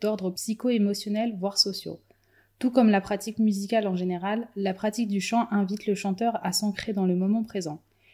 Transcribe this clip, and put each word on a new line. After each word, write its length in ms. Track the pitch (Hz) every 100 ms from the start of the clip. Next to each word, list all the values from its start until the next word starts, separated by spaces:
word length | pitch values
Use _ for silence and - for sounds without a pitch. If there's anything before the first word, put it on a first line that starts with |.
d'ordre 280 | 214 208 185
psycho-émotionnel, 1080 | 180 - 220 254 240 202 202 214 208 233 196
voire 220 | 196 196
sociaux. 420 | 202 185 165 - _ _ _ _ _ -
Tout 100 | 254
comme 200 | 247 220
la 120 | 202
pratique 380 | 190 202 226 220
musicale 480 | 214 196 196 226 208
en 80 | 180
général, 540 | 180 180 190 220 226 202
la 200 | 196 185
pratique 340 | 214 214 220
du 100 | 196
chant 280 | 185 233 233
invite 380 | 202 190 208 208
le 80 | 190
chanteur 440 | 196 190 233 220 185
à 60 |
s'ancrer 420 | - 214 190 -
dans 140 | 202 185
le 80 | 180
moment 280 | 190 226
présent. 380 | 220 202 165 156 _ _ _